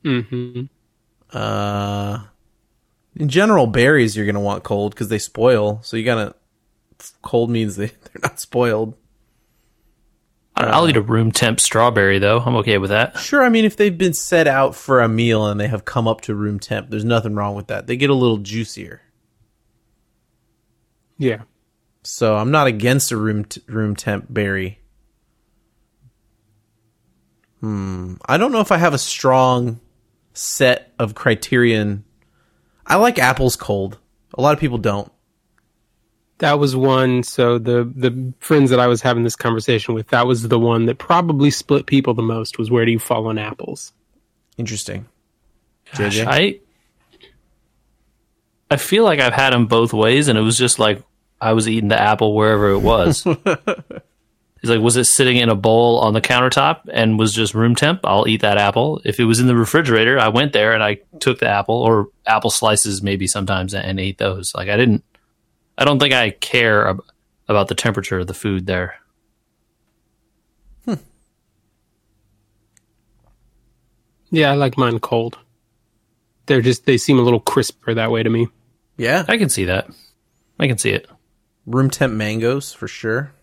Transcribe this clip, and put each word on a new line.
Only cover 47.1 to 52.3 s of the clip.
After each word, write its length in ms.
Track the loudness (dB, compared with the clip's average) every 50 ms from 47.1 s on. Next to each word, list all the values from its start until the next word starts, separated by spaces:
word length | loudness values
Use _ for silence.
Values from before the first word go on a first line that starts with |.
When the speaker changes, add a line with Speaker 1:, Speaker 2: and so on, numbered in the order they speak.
| _ _ -20 _ _ _ _ _ _ _ _ _ _ _ _ _ _ _ _ _ _ _ _ _ _ _ _ _ _ _ _ _
Speaker 3:
I 60 | -4
feel 260 | -4 -2 0 2 4
like 160 | 4 4 4 2
I've 140 | 2 0 2
had 180 | 2 2 2
'em 140 | 4 2 2
both 260 | 2 4 2 2 2
ways, 360 | 2 2 2 4 4 2 2 2
and 100 | 2 2
it 40 |
was 140 | 2 0 0
just 220 | 0 0 0 2 2
like 240 | 2 0 0 -2 _ _ _ _ _ _ _ _
I 140 | -2 0 2
was 140 | 2 0 0
eating 200 | -2 -2 0 0
the 120 | 2 2
apple 360 | 2 2 2 2 0 0